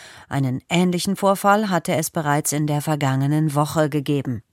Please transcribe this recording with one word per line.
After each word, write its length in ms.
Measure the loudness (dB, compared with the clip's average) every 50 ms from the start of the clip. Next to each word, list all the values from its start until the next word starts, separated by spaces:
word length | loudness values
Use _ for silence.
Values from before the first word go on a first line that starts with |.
| -20 -20 -20 -20 -12
Einen 360 | -6 -2 -2 0 -2 -2 -4 -4 -2
ähnlichen 460 | 0 2 2 2 0 -2 -2 -4 -4
Vorfall 540 | 0 2 0 2 2 4 4 4 4 2 0
hatte 240 | -2 -2 0 0 -2
es 160 | -2 -2 -2
bereits 420 | -4 -4 0 0 0 0 0 -2
in 140 | -2 -2 0
der 160 | 0 -2 -2
vergangenen 720 | -2 -2 -2 0 0 0 0 2 2 2 2 2 0 0 0
Woche 360 | 0 -2 0 0 0 0 0
gegeben. 520 | 0 -2 -2 0 -2 -2 -2 -4 -6 -8 -10 _